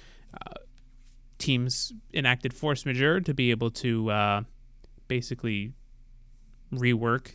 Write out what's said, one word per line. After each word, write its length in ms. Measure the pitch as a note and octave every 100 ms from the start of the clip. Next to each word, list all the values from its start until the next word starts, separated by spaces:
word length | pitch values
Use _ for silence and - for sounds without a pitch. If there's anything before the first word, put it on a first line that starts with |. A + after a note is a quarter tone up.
| - - -
Uh, 220 | - - - - - - - - - - -
teams 560 | - B2 B2+ - - A3+ -
enacted 400 | - C3 B2 B2+
force 320 | - D#3 C#3 C#3
majeure 340 | B2 C#3 F#3
to 140 | F3
be 160 | C3+ B2
able 200 | A#2 A#2
to, 380 | - B2 A2+ A2
uh, 340 | G#2 G#2 G2+ G#2 - - - - - -
basically 640 | B2+ B2 A#2+ A#2 G2+ G#2 - - - - - - - - - -
rework 600 | B2+ B2 A#2 A#2 B2 -